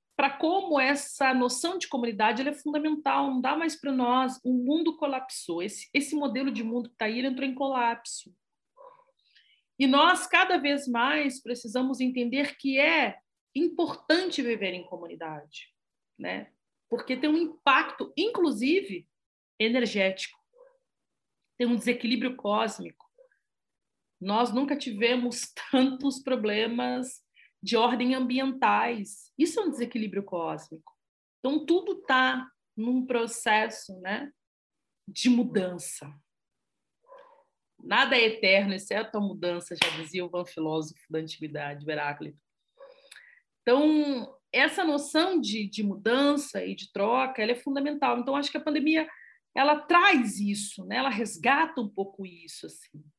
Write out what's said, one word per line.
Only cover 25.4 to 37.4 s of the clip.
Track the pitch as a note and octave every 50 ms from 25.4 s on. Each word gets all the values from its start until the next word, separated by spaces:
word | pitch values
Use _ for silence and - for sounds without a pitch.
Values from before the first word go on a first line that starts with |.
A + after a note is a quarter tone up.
| - - - -
<laughs> | - -
tantos | - C4 B3+ C4+ C4 - C#4 C#4 B3+ - -
problemas | C4 B3+ A#3 G#3 G#3 G#3 G#3+ A3 A3+ A#3+ A#3+ B3 B3 B3 B3+ B3+ B3 - - _ _ _ _ - _ _ _
de | - G3 A3+
ordem | A3+ A3+ B3 B3 A3+ B3 B3 C4
ambientais. | B3+ B3+ A#3+ B3 C4 C4+ C4+ B3+ C4+ B3+ G#3+ G#3 G#3 A3+ A#3+ A#3+ G#3+ G3 - - - - - _
Isso | - D4 E4+ - A#4
é | G#4
um | E4+
desequilíbrio | C4+ A3+ A#3+ A#3 - A#3+ G#3+ G#3+ F#3 G3 G3
cósmico. | G3 F#3+ F3 E3 D#3+ D#3 D#3 D#3 - D#3+ D#3+ _ - - _ _ _ _ _ _ _ _ _
Então, | - C4 C#4+ D#4 D#4
tudo | - E4 F#4 - G#4+ F#4+ -
tá | - - C4 B3+ C4 C4 C4 B3+ B3+ - _ _ _ _ _
num | - A3 A#3+ B3+ B3+ B3+
processo, | - B3 A#3 A3+ A3 - - - A3+ G#3+ G#3+ G#3+ A3 G#3+ - - - F#3+ F#3
né, | F3+ F#3 G#3 B3 C#4+ C#4+ - _ _ _ _ _ _ _ _ _ _ _ _ _ _
de | - - - - B3
mudança. | B3 A#3 A#3 - - G#3 F#3 F3+ F3+ F3 - - - - C#3+ C#3+ C#3+ - _ _ _ _ _ _ _ _ _ _ _ _ _ _ _ _ _ _ - - - - _ _